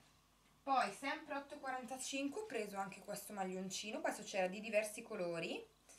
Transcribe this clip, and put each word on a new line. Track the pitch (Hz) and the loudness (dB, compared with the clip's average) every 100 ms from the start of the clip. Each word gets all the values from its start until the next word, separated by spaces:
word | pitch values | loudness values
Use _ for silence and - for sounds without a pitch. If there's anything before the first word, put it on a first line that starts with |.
| - - - - - - | -20 -20 -20 -20 -20 -6
Poi | 277 262 208 | 6 6 6
sempre | - 277 311 302 | 2 0 0 -2
otto | 277 285 294 | -4 -4 -6
e | |
quarantacinque | 269 254 254 262 - 269 277 427 | -2 -2 -2 -4 -2 0 2 0
ho | 427 | -2
preso | 240 208 196 | -2 -2 -2
anche | 190 - | -4 -4
questo | - 196 - | -6 -6 -6
maglioncino. | 202 185 185 190 - 214 269 | -2 -2 0 -2 -4 -2 0
Questo | 320 226 | 0 -2
c'era | 190 196 185 | -2 2 2
di | 208 | 2
diversi | 220 208 214 - | 2 4 4 -4
colori, | 226 202 175 165 175 453 - - - | -6 -2 0 0 0 -4 -6 -18 -20